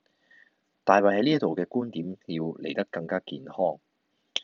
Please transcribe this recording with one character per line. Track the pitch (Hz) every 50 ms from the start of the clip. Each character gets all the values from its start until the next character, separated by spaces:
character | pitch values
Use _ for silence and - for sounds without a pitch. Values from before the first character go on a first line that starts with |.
| _ _ _ _ _ _ _ - _ _ _ _ _ _ _ _ _
大 | - 95 101
衛 | 101 101 98 101
喺 | 113
呢 | 143 156
一 | 143
度 | - 87 82
嘅 | - 87
觀 | - - 123 117 117
點 | 110 80 82 90 92 - _
要 | - 90 80 80
嚟 | 80 80 - - 80 -
得 | - 101
更 | - - 90 82 82
加 | 90 92
健 | - - - - 82
康， | 73 - - 95 85 76 76 _ _ _ _ _ _ _ _ _ _ - -